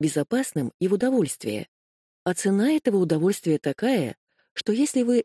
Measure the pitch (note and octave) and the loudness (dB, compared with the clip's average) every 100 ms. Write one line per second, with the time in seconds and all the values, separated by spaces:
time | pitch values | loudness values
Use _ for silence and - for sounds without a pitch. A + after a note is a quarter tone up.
0 | D3+ D3+ - B3 C4 D#3 A#2+ - F3+ G3 | -2 -2 -2 -2 -2 -4 -4 -2 -2 0
1 | B3+ C4 D3+ - A2 G#2 - _ _ _ | 2 2 0 -4 -6 -6 -10 _ _ _
2 | _ _ F3 F3+ G3 G3 B3+ D#4 B3 G3+ | _ _ -6 -2 0 2 2 2 2 0
3 | E3+ D#3 F3+ G#3 E3+ D3+ C#3+ - A#3+ A#3+ | 2 2 0 0 0 0 -2 -2 0 0
4 | B2 - _ _ _ - - A3+ D4 C4 | -2 -8 _ _ _ -10 -4 0 0 0
5 | A#3+ A#3+ | 2 2